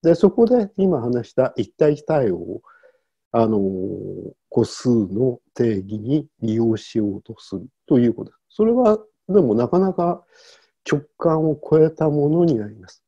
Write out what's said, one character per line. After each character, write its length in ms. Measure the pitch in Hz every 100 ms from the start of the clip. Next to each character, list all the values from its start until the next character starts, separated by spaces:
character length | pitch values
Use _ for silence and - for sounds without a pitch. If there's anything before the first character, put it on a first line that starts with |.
| 165
で、 80 |
そ 160 | 170 196
こ 160 | 196 233
で 240 | 247 202 -
今 240 | 190 151
話 280 | 117 123 113
し 40 |
た 180 | - 131 -
一 140 | 110
対 220 | _ 151
一 120 | 147 -
対 240 | 156 117
応 80 | 87
を、 240 | 85 - _ _ _ _ _ _ _
あ 160 | 117 113
の、 120 | 107 98 92 98 98 98 95 - - _
個 140 | -
数 240 | 113 - 127
の 500 | 117 95 98 131 120 _ -
定 260 | 120 101
義 160 | 98 107
に 300 | 110 151 143 _
利 140 | 113 113
用 220 | 117 110
し 220 | - 113
よ 180 | 104 98
う 40 |
と 120 | - 110
す 160 | - 95
る 120 | 85 _ _
と 100 | 131
い 100 | 120
う 60 |
こ 100 | 113
と 60 | -
で 80 | _ _
す。 60 | -
そ 80 | 220
れ 60 |
は、 280 | 240 233 214 - _ -
で 140 | 196
も 140 | 135 107
な 120 | 123
か 120 | 180
な 140 | 190
か 300 | 180 175 - _ _ - _ _ _ -
直 120 | 147 - _
感 320 | 170 160 156
を 100 | 151
超 240 | - 156
え 60 | 160
た 200 | 160 156
も 180 | 147 143
の 160 | 165 170
に 100 | 117
な 120 | 104
り 80 | 107
ま 120 | 90
す。 160 | -